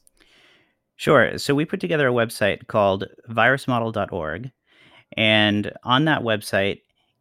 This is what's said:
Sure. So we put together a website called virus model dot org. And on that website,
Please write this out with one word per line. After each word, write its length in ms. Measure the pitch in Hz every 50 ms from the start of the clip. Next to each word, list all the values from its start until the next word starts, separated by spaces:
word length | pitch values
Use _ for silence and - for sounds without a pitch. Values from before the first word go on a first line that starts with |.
| _ _ _ _ _ _ _ _ _ _ _ _ _ _ _ _ _ _ _
Sure. 420 | - - 156 156 127 104 65 -
So 160 | - - - 143
we 120 | 143 160
put 160 | - 208 190
together 260 | - 175 165 151 139
a 60 | 123 123
website 540 | 120 113 117 - - 107 98 85 - -
called 380 | - - 110 101 98 95 98 98 - - - -
virus 400 | - 113 117 113 123 135 139 -
model 240 | - 123 117 117 113
dot 220 | 110 107 95 - -
org. 360 | 90 78 78 78 101 127 135 _ _ _ _ _ _ _ _ _ - _ - -
And 560 | - 110 110 107 107 104 104 104 104 104 - - - -
on 220 | 117 123 135 156
that 160 | 160 143 117
website, 600 | 117 113 110 104 - - - 98 98 101 - - _ _ _ _ _ _ _ _